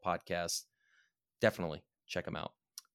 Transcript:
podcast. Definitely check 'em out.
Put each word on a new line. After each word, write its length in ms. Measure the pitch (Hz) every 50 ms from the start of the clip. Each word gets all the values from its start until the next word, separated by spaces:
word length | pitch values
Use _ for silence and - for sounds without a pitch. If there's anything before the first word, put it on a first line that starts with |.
| -
podcast. 600 | 90 85 85 - - 85 87 85 85 - - - - _ _ _ _ _ - _ _ _ _ _ _ _ _
Definitely 420 | 113 107 - - 87 80 76 76 - _ _ _ _
check 220 | - - 90 - 92
'em 80 | 90
out. 180 | 80 - - - _ _ _ _ - - _